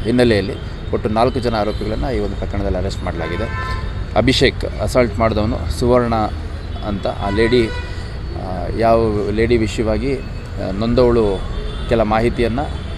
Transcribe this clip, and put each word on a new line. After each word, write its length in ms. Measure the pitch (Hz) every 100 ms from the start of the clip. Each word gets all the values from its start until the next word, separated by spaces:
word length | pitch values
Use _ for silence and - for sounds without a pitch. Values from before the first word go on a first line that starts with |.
ಹಿನ್ನೆಲೆಯಲ್ಲಿ 500 | 104 123 120 107 98 - - - -
ಒಟ್ಟು 160 | 113 117
ನಾಲ್ಕು 300 | 107 123 127
ಜನ 160 | 117 110
ಆರೋಪಿಗಳನ್ನು 600 | 104 101 107 107 143 113
ಈ 40 |
ಒಂದು 160 | 101 98
ಪ್ರಕರಣದಲ್ಲಿ 420 | 92 101 98 92
ಅರೆಸ್ಟ್ 260 | 95 -
ಮಾಡಲಾಗಿದೆ. 400 | 90 85 80 85 107 - - - - - - -
ಅಭಿಷೇಕ್ 500 | 120 127 131 - - -
ಅಸಾಲ್ಟ್ 380 | 104 127 123 -
ಮಾಡಿದವನು 600 | 113 107 107 123 - -
ಸುವರ್ಣ 360 | 123 123 120 113 107 - - - - - 110
ಅಂತ, 200 | 101 123
ಆ 220 | - 101
ಲೇಡಿ, 380 | 101 113 123 110
ಆ, 1080 | - - - - - - - 92 92 87 98
ಯಾವ 520 | 113 117 113 104 101
ಲೇಡಿ 260 | 107 113 117
ವಿಷಯವಾಗಿ, 600 | 110 - 110 107 127 131
ಆ, 540 | - - - - 98
ನೊಂದವಳು 720 | 95 113 120 123 117 104 92 - - - - -
ಕೆಲ 120 | 117
ಮಾಹಿತಿಯನ್ನು 880 | 107 110 117 - 117 117 151 - -